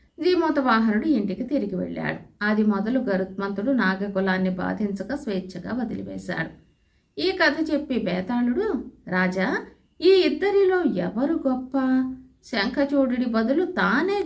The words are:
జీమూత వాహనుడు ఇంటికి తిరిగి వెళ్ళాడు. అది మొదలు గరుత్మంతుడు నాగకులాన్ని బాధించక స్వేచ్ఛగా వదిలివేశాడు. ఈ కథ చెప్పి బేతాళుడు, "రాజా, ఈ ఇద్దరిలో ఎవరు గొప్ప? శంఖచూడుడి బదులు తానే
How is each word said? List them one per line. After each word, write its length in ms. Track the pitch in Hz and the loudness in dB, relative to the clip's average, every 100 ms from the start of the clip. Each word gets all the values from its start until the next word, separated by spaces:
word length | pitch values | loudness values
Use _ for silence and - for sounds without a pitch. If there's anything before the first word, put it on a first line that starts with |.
| _ - | _ -2
జీమూత 400 | 330 359 320 294 | 0 2 2 2
వాహనుడు 480 | 254 226 226 208 320 | 2 2 4 2 2
ఇంటికి 360 | 247 196 185 | 0 0 -4
తిరిగి 320 | 247 285 202 180 | -2 -2 -2 -4
వెళ్ళాడు. 680 | 175 170 156 165 - - 208 | -6 -6 -6 -8 -12 -4 0
అది 180 | 214 | 2
మొదలు 360 | 208 196 214 254 | 2 2 0 0
గరుత్మంతుడు 720 | 202 185 185 190 196 196 240 | 0 0 -2 -4 -4 -2 0
నాగకులాన్ని 800 | 262 190 190 202 190 190 185 185 | 2 2 0 -2 0 0 2 0
బాధించక 640 | 180 180 185 202 190 190 294 | -2 -4 -2 -4 -4 -6 -6
స్వేచ్ఛగా 680 | 226 185 180 180 185 240 | -4 -6 -6 -12 -8 -6
వదిలివేశాడు. 880 | 214 196 190 190 185 165 160 - _ _ _ _ _ - | -4 -6 -8 -10 -8 -6 -6 -10 _ _ _ _ _ -4
ఈ 140 | 359 | -2
కథ 420 | 370 311 311 - | 2 0 2 0
చెప్పి 260 | 294 - 240 | -2 0 -2
బేతాళుడు, 840 | 185 180 185 240 240 247 427 277 - - - | 0 -2 -2 -2 0 0 0 -2 -6 -14 -4
"రాజా, 500 | 185 185 185 208 427 - - _ - | 0 0 0 -2 -2 -6 -20 _ 2
ఈ 80 | 339 | 6
ఇద్దరిలో 760 | 381 302 311 392 392 381 370 | 6 4 2 2 4 4 4
ఎవరు 500 | 311 185 180 208 302 330 269 | 2 0 -2 0 0 0 0
గొప్ప? 300 | 254 - 269 262 262 262 - - _ - | -2 -2 0 2 2 0 -6 -16 _ -4
శంఖచూడుడి 800 | 226 196 294 277 285 262 247 240 | 0 0 0 2 2 2 0 0
బదులు 400 | 220 226 302 370 | 0 2 2 0
తానే 600 | 202 185 247 370 403 | 0 2 2 2 0